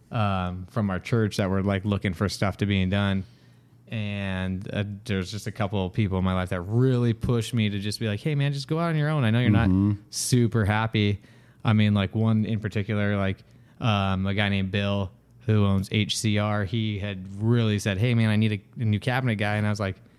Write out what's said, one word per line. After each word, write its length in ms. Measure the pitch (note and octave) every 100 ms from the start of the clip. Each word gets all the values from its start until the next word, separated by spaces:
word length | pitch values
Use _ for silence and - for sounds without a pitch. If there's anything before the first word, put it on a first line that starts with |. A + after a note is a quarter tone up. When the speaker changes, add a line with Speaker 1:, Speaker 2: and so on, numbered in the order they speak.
| -
Speaker 1:
um, 540 | A#2+ G#2 F#2+ F2+ F2+ F2+
from 200 | A#2 G2+
our 80 | F2+
church 400 | - A#2+ G#2 -
that 100 | G2
were, 140 | G2
like, 240 | G2 G2 G#2
looking 260 | G2 G#2
for 160 | E2+ G2
stuff 300 | - G2+ -
to 80 | G2+
being 240 | G2 F#2
done. 340 | G2+ G2+ F#2+ F#2 - - - _ _ -
And, 800 | A2+ G#2 G2+ G2 F#2 F#2 F#2 G2
uh, 120 | G2+ G#2 G2+
there's 260 | G#2+ F#2+ F2+
just 160 | G#2 -
a 60 |
couple 340 | - G2+ G2+ F#2
of 60 |
people 260 | G#2 G2+ F#2+
in 60 |
my 100 | F#2
life 140 | F#2 F2+
that 120 | F#2
really 500 | F2 A#2 C3 B2 A#2+
pushed 420 | A2+ - A#2+ A2
me 140 | A#2+ G#2+
to 80 | G2+
just 220 | G#2 -
be 80 | A2+
like, 120 | G#2
"Hey, 140 | D#3
man, 180 | C#3+ C#3+
just 140 | C#3+ C3+
go 100 | D#3
out 80 | E3+
on 80 | D#3
your 120 | D3
own. 140 | D#3
I 60 | A2+
know 80 | A2+
you're 100 | B2
not 180 | G2 G#2+
Speaker 2:
Mm-hmm. 240 | F#2+ G2+ G2+ -
Speaker 1:
super 540 | - - B2 A#2 A#2
happy." 560 | G2+ G#2+ A2+ A2 G2+ G2 - - - -
I 80 | -
mean, 220 | G#2+ G#2
like, 200 | G#2 F#2+
one 300 | A2 A2+ A2
in 140 | G#2+ A2
particular, 560 | G#2+ G#2+ G2 G#2 G2+ G2+
like, 220 | F#2+ F#2+ - - - -
um, 460 | A#2 G2+ G2 F#2+ F#2+
a 80 |
guy 140 | G2 G2+
named 220 | G2 F#2+
Bill 400 | G#2 G2+ G2+ F#2+ - _ - -
who 180 | G#2+
owns 240 | G2+ G2 G2
H 260 | G#2+ G#2 -
C 200 | A2 G#2
R, 260 | G#2 G#2
he 340 | F#2+ A2+ A2 G2+
had 420 | G2+ F#2+ F#2+ G2
really 380 | A2 A#2+ A2 G#2
said, 200 | G#2+ F#2+
"Hey, 160 | B2
man, 140 | A#2 A2
I 60 | G#2+
need 160 | A2
a, 300 | G#2 - -
a 20 |
new 140 | A2 G#2
cabinet 380 | B2+ B2 B2+ G#2
guy." 180 | G#2 G#2+
And 100 | G#2
I 40 |
was 80 | G2+
like, 160 | G2 - -